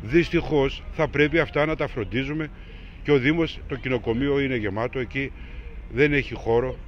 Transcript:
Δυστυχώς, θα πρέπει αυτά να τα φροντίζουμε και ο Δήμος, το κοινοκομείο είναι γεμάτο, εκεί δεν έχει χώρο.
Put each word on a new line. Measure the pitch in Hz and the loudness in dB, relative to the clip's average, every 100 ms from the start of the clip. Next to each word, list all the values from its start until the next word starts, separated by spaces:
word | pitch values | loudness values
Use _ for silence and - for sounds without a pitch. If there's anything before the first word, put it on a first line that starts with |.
Δυστυχώς, | 104 156 165 170 - 151 135 - - | 4 2 4 0 2 2 2 -2 -10
θα | - 151 | -2 -2
πρέπει | 143 147 160 | 4 4 4
αυτά | 147 147 156 | 2 2 0
να | 160 | 0
τα | 147 | -4
φροντίζουμε | - 98 107 135 156 151 - - - - - | -4 -2 -2 -2 -4 -6 -10 -16 -14 -14 -10
και | - | 4
ο | 143 | 4
Δήμος, | 127 165 160 - - | 6 2 0 -2 -8
το | 135 | -6
κοινοκομείο | 127 127 110 117 139 143 | -2 -2 0 0 2 2
είναι | 139 127 | 2 0
γεμάτο, | 104 98 123 135 | -2 -2 -2 -2
εκεί | 123 135 135 - - - - - - | -4 -4 -4 -8 -14 -12 -12 -12 -8
δεν | 113 147 | 4 4
έχει | 143 131 | 4 0
χώρο. | 110 110 117 127 120 | -6 2 2 2 -6